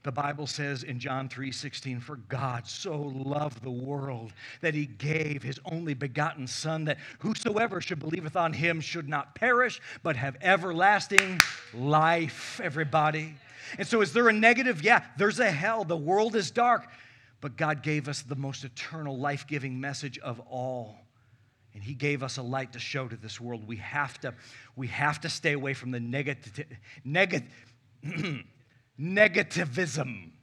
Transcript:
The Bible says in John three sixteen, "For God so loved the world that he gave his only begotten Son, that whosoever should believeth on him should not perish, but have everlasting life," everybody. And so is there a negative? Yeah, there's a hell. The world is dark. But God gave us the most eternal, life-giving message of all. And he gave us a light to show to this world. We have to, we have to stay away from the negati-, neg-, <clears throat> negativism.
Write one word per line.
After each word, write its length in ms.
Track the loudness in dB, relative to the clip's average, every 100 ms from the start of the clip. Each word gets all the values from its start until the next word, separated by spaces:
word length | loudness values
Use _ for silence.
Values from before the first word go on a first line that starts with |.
| -4
The 60 |
Bible 340 | -2 -2 -2 -6
says 380 | -4 -4 -4
in 160 | -6 -6
John 280 | -4 -4 -4
three 220 | -6 -6
sixteen, 480 | -6 -8 -8 -6 -8
"For 160 | -8
God 500 | -14 -6 -4 -2 -4 -8
so 280 | -8 -6 -4
loved 640 | -4 -4 -2 -2 -2 -4
the 120 | -8
world 600 | -6 -4 -4 -4 -6 -10 -14 -18 -2
that 120 | 0
he 140 | 0 -2
gave 560 | -4 -2 0 0 -4
his 160 | -6 -8
only 300 | -6 -4 -2
begotten 520 | -4 -2 0 -2 -2 -8
Son, 380 | -4 -4 -2
that 140 | -2 -4 -6 -6
whosoever 640 | -4 -2 0 2 0 0
should 180 | -4 -4
believeth 380 | -2 -4 -2 0
on 160 | 2
him 280 | 2 2 2
should 280 | -2 -6 -2
not 260 | -4 -4
perish, 460 | 0 4 6 4 0 -12 -6
but 100 | -2
have 220 | 0 -2 0
everlasting 1000 | 4 6 4 6 6 6 8 6 6 -2 -4 -6 -12
life," 880 | -4 4 6 6 4 0 -6 -12 -6
everybody. 720 | -6 -2 2 4 4 2 -6 -14 -20 -18 -14 -8
And 100 | 0
so 120 | 2
is 120 | 4
there 160 | 6 6
a 40 |
negative? 480 | 8 8 8 4 4
Yeah, 240 | 6 6 6 0
there's 240 | 2 4
a 100 | 2
hell. 320 | 2 0 0
The 140 | 0 -2
world 400 | 2 4 4 2
is 160 | 0
dark. 360 | 2 4 4 0 -20 -20 -20 -20 _
But 160 | -12 -2
God 260 | 0 0
gave 240 | 0 -2 -2
us 160 | -8
the 140 | -6 -6
most 260 | -6 -8
eternal, 560 | -12 -12 -10 -8 -6 -2
life-giving 600 | -2 -2 -4 -4 -4 -6
message 380 | -6 -6 -8 -8
of 200 | -8 -8
all. 640 | -8 -8 -6 -6 -10 -16 _ _ _ _ _ _ _
And 80 | -12
he 120 | -10
gave 280 | -2 -2 0
us 140 | -4 -6
a 60 |
light 320 | -4 -4 -6
to 40 | -10
show 300 | -6 -6 -6
to 80 | -10
this 240 | -12 -12
world. 260 | -10 -10 -10
We 100 | -10
have 420 | -6 -4 -4 -6
to, 140 | -10 -10 -20 -20 -16 -8
we 100 | -8
have 340 | 0 0 0
to 60 | -6
stay 240 | -2 0
away 220 | 0 -2
from 160 | -4 -6
the 80 | -6
negati-, 640 | -4 -4 -4 -6 -10 -12 -14 -16 -20 -14
neg-, 440 | -2 4 4 2 -4 -20 -20 _ _ _
<clears throat> 400 | -8 -4 -4 -4 -10 _ _ _ _ -8
negativism. 1300 | -2 6 6 6 0 -2 -2 0 -2 -2 -4 -8 -14 -20